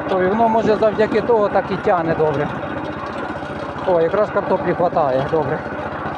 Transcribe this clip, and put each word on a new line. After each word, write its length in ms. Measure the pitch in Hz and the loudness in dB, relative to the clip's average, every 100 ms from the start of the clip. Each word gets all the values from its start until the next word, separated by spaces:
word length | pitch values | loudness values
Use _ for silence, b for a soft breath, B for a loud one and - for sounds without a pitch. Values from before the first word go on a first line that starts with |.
| - | -2
То 140 | 190 | 0
і 40 | 185 | 2
воно, 220 | 220 226 | 2 2
може, 280 | 226 214 202 | 4 2 4
завдяки 440 | 214 208 214 214 | 2 2 2 2
того 280 | 202 233 202 | 2 4 4
так 160 | 196 - | 2 0
і 60 | 190 | -2
тягне 380 | 214 180 160 156 | 2 2 2 2
добре. 300 | 156 143 143 - - - 156 - - - - - - - - - 175 | 2 0 -2 -4 -8 -8 -8 -8 -8 -8 -8 -8 -10 -8 -8 -6 0
О, 140 | 175 | 2
якраз 300 | 165 196 208 | 4 2 0
картоплі 440 | 208 - 190 175 | 0 0 0 0
хватає, 520 | 160 175 180 143 131 139 | 0 0 2 2 2 0
добре. 280 | 160 135 156 - 131 - - - | 0 0 -4 -6 -8 -8 -8 -8